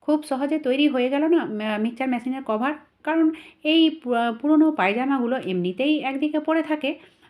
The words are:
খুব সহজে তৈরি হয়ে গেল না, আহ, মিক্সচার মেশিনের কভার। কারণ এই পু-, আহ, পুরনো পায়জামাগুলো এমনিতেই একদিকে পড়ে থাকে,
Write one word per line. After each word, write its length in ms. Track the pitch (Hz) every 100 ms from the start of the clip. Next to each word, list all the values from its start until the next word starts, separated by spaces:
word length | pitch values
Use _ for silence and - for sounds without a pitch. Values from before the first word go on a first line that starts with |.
খুব 220 | - 302
সহজে 360 | 302 262 285 311
তৈরি 300 | 302 262 294
হয়ে 200 | 262 247
গেল 160 | 277
না, 180 | 311 330
আহ, 380 | 240 214 214 208
মিক্সচার 280 | 220 240 262
মেশিনের 340 | 247 233 262
কভার। 320 | 269 214 254 302 _ _
কারণ 260 | - 320 320 320 - _
এই 280 | 302 320 320
পু-, 220 | 311 247
আহ, 220 | 240 240
পুরনো 380 | 226 294 311 311
পায়জামাগুলো 640 | 302 185 208 262 277 240 254
এমনিতেই 600 | 175 185 180 180 277 302
একদিকে 420 | 262 269 302 302
পড়ে 220 | 302 320
থাকে, 360 | 311 302 277 - - _ _